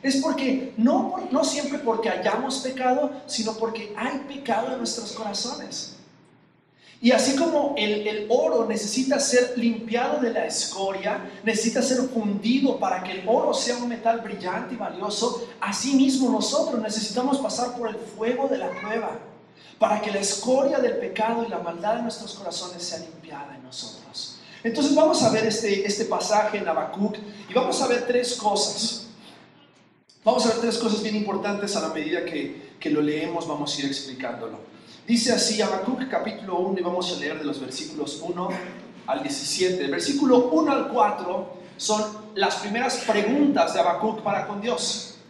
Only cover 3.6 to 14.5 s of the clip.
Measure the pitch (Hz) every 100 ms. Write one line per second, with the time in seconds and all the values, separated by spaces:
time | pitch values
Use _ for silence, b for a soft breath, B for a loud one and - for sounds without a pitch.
3.6 | 220 214 202 - 247 277 - 277 - 226
4.6 | 247 247 233 - 208 214 214 202 240 285
5.6 | - - - - - - _ _ _ _
6.6 | _ B B B 233 254 277 277 339 302
7.6 | 285 - 208 214 208 214 - 247 320 240
8.6 | 220 208 - 254 262 254 - 247 247 247
9.6 | 226 220 - 233 269 254 240 - - -
10.6 | - 190 190 190 - - - - 220 208
11.6 | 226 254 233 254 254 233 208 196 214 269
12.6 | 269 - 185 185 - 190 214 254 - -
13.6 | 247 240 240 233 226 226 202 185 180